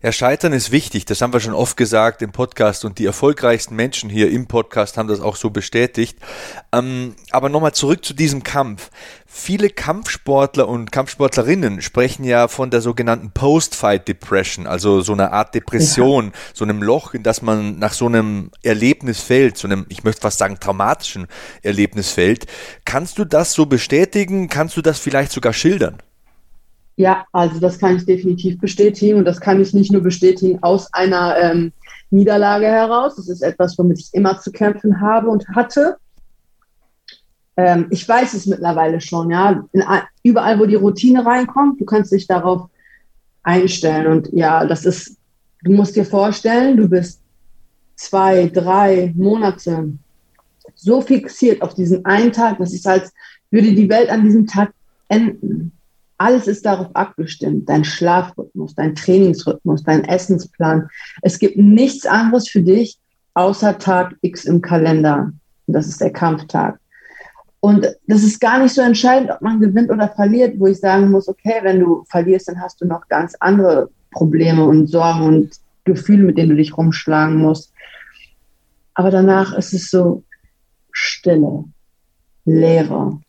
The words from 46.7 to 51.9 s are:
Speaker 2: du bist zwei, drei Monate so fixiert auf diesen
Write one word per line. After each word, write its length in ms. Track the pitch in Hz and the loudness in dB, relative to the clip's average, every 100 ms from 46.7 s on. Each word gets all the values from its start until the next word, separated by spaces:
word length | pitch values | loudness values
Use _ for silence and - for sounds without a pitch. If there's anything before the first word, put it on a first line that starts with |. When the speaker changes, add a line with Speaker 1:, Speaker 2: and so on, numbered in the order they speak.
| 254 | 2
Speaker 2:
du 120 | 196 | 4
bist 320 | 180 175 - _ _ _ - - _ _ | 2 -2 -12 _ _ _ -20 -20 _ _
zwei, 540 | _ - 196 190 190 175 | _ -4 0 2 4 2
drei 680 | 175 175 190 202 190 180 170 | 0 0 2 4 2 0 0
Monate 760 | 190 220 208 185 - 165 156 147 _ _ _ _ _ _ - | 0 0 -2 -4 -6 -6 -6 -10 _ _ _ _ _ _ -20
so 260 | _ 175 254 | _ 0 0
fixiert 600 | 269 262 - - 247 - | 2 0 0 0 2 2
auf 120 | 160 | -2
diesen 300 | - 180 | -4 0